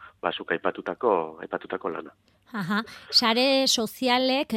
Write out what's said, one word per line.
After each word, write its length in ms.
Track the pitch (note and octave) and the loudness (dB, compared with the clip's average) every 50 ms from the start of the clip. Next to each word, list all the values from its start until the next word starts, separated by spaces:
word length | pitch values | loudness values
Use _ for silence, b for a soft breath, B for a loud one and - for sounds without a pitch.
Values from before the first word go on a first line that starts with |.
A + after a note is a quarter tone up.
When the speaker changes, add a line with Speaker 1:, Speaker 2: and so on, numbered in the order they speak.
| B B B B | B B B B
Speaker 1:
ba, 100 | - F2 | -4 -4
zuk 200 | - - G2 - | -4 -4 -4 -2
aipatutako, 840 | F2 E2 - F#2 - - - - E2+ - - A#2+ G2+ E2+ D#2+ D#2 D#2+ E2 | -2 0 0 -2 -2 -4 -6 -8 -4 0 2 2 4 4 2 -2 -6 -12
aipatutako 460 | F2+ - - F2 - - F#2+ F#2+ - F#2+ | -10 -8 -8 -8 -8 -6 -8 -6 -6 -6
lana. 240 | E2 D#2+ - - - _ _ _ _ _ _ _ - | -6 -8 -10 -14 -16 _ _ _ _ _ _ _ -8
Speaker 2:
Aha, 220 | G#3+ F3+ D#3+ G#3 G#3 A3+ B B B B B | -6 -4 -2 -2 -2 -4 B B B B B
sare 540 | - - B3+ A3 A3+ A#3+ B3+ C#4 C4+ C4+ C4+ B3+ | 0 2 2 4 4 4 4 4 4 4 4 2
sozialek 840 | - B3+ A3 G#3 - - C4 B3+ B3 B3+ C4 C4 B3+ C4+ D#4 - A3+ | 2 0 0 -2 -4 -2 0 2 2 4 4 2 2 0 0 0 0